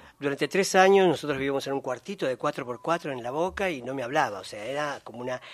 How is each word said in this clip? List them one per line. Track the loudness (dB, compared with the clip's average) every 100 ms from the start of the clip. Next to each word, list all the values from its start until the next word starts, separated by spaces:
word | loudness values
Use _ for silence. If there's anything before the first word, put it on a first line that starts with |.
| -18 -6
Durante | -4 -2 0
tres | 0 4 6
años | 8 8 6
nosotros | 4 0 -2
vivíamos | -2 -2 -2
en |
un | -4
cuartito | -4 -6 -8 -4 -4
de | -2
cuatro | -4 -4 -6
por | -6
cuatro | -2 -2 -2
en | -6
La | -4
Boca | -2 -2 -2 -2
y | -2
no | -6
me | -6
hablaba, | -2 0 0 -2
o | -10
sea, | -10
era | -6 -4 -4 -6
como | -12 -10
una, | -8 -8 -10